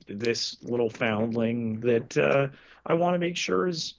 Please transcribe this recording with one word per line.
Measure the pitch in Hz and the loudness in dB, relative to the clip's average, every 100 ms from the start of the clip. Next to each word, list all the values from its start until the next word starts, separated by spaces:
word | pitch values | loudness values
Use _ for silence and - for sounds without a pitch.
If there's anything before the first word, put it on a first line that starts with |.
| - | -8
this | 104 117 113 - - | -4 -2 0 -4 -8
little | 110 120 113 | -2 0 0
foundling | - 117 104 117 117 113 120 113 110 | 0 0 0 0 0 0 0 -2 -2
that, | 120 117 117 151 | 2 2 2 0
uh, | 143 139 135 - - - - | 4 2 0 -6 -20 -10 -2
I | |
wanna | 170 175 180 | 2 2 2
make | 175 175 | 0 -2
sure | - 185 185 | -2 0 0
is | 160 - | -2 -6